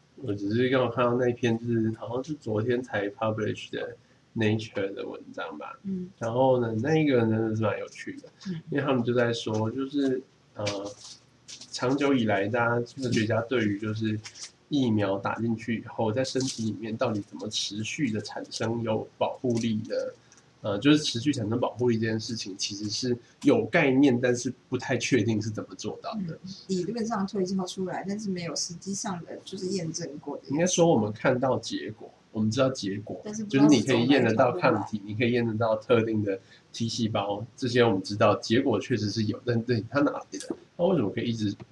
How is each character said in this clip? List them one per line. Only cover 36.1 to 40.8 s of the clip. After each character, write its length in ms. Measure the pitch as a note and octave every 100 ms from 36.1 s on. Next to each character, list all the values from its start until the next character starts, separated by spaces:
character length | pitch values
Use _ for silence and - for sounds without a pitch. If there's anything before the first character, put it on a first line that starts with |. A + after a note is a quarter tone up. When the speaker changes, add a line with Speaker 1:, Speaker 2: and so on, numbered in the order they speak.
| A2
Speaker 1:
的 160 | G#2 F#2+ - - _
T 140 | - A#2
细 220 | A#2+ A2
胞， 360 | G#2+ G2+ G2+ G#2+ -
这 100 | B2
些 160 | B2
我 80 | A#2+
们 120 | G2
知 120 | -
道 220 | G#2 A2 G2+
结 240 | - A#2
果 180 | C#3 G#2
确 160 | - A#2
实 140 | G#2
是 140 | A2+
有， 160 | G#2 -
但 160 | - A#2
对， 200 | A2+ A#2 G2+
它 100 | C#3+
哪 100 | D3
来 80 | - -
的？ 80 | - - - -
它 100 | -